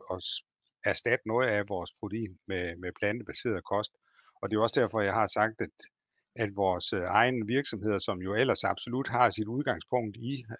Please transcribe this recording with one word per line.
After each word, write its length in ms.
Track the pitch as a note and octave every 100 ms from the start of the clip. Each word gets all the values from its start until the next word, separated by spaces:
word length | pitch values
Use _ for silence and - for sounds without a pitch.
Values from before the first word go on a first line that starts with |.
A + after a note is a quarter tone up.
| -
at 100 | F#2
s-, 220 | - - - _ _ _
erstatte 440 | G2+ - A2+ B2+ A2
noget 200 | A#2 B2+
af 200 | G#2 G2
vores 240 | F#2+ E2+ -
protein 320 | G#2 G#2+ G#2+ F2 -
med, 280 | F#2+ F2 E2+
med 80 | F2+ -
plantebaseret 640 | G#2 A#2 A2 - B2 G2
kost. 280 | - G2+ G#2 - _ _ _ _
Og 60 | G2+
det 60 |
er 40 | G#2+
jo 40 |
også 180 | A#2 D3
derfor, 200 | A#2 A2
jeg 140 | G2+
har 120 | G#2 G#2
sagt, 340 | G#2+ G#2+ A2+
at, 160 | F2+ - - _ _ _ _ -
at 140 | G#2+ G2
vores, 360 | F#2+ F2+ -
øh, 100 | G2+
egne 440 | F2+ G2+ A#2+ B2+ G#2+
virksomheder, 520 | B2+ C#3 G#2+ G#2+ G2+
som 240 | - F#2+
jo 120 | F#2
ellers 300 | G#2 C3 G2
absolut 440 | G2 F#2 - B2 C3+
har 220 | B2 A#2+
sit 180 | G#2+ G#2
udgangspunkt 680 | B2 C#3 F2 - B2 A2 G2+
i, 280 | A#2+ C#3 A2+ -